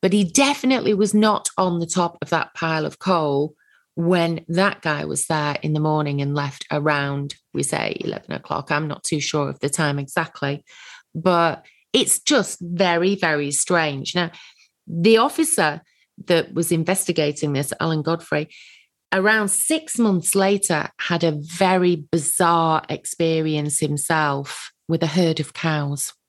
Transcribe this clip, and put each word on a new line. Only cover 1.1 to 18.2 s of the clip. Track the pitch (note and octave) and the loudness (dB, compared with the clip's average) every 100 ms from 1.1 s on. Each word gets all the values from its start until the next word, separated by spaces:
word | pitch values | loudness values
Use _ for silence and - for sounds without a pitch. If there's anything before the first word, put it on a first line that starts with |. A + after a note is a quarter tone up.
not | G#3 G#3+ G#3 - - | 4 4 2 -2 -2
on | F#3 F3 | 0 0
the | E3 | -2
top | F#3 E3+ - | 0 -2 -4
of | - | -2
that | E3 - | -2 -2
pile | - E3 D#3+ | -6 -2 -2
of | D3+ - | -4 -4
coal | F#3 F3 D3+ C#3 D3+ - _ _ _ | 0 2 2 0 -2 -6 _ _ _
when | - E3+ F3+ E3+ E3 - | -4 2 2 2 -2 -2
that | E3+ G3 - | 0 0 0
guy | D#3+ D3 | -4 -4
was | D3+ C#3+ - | -4 -4 -2
there | D#3 D3 C#3+ | -2 -2 -2
in | D#3 | -2
the | D3+ | 0
morning | D3+ D#3 D3 C#3+ | 2 0 0 -2
and | C#3 | -2
left | C#3+ C#3+ - - | -2 -4 -8 -6
around, | D#3 D3+ C#3+ C#3 C#3 C#3+ - _ | -2 0 0 0 -4 -8 -12 _
we | - | -6
say, | C#3 - G#1+ - | -4 -2 -4 -4
eleven | - G#1 - | -8 -8 -8
o'clock. | - - D3+ C#3 | -10 -6 -8 -4
I'm | D3 D3+ | -4 -4
not | D3 | -8
too | - D3+ | -6 -4
sure | C#3 D#3 C#3 | -2 -2 -4
of | C#3 | -4
the | C#3+ | -6
time | - D3+ C#3+ | -2 -2 -2
exactly, | C#3 - D#3 - C#3 C#3+ _ - - - _ | -4 -6 -6 -6 -6 -6 _ -20 -20 -20 _
but | E3 F3 E3+ E3 - - _ _ | -2 2 2 2 -2 -12 _ _
it's | C4+ B3 - | 0 2 0
just | - C#4 F#3+ - | 2 2 0 -6
very, | F3 F3 F#3+ E3+ F3+ | -8 0 2 2 2
very | G3 E3+ D3+ C#3+ | 0 0 0 -2
strange. | C#3+ - F3 D#3 C3+ - F3+ | -2 0 2 0 -2 -4 -2
Now, | E3 - - _ _ _ | -4 -6 -20 _ _ _
the | - E3 F#3+ A3 | -10 2 6 6
officer | C4 C#4+ D4+ - D#3 D3 _ _ _ - - | 4 0 0 2 0 0 _ _ _ -20 0
that | E3+ - | 2 2
was | - E3 | -4 0
investigating | E3 E3 F#3+ - D#3+ D3 D3 D3+ | 0 0 -2 0 0 0 0 -2
this, | C#3 C#3+ - | -2 -4 -2
Alan | E3 D#3 | -2 0
Godfrey, | D3 E3 | -2 -4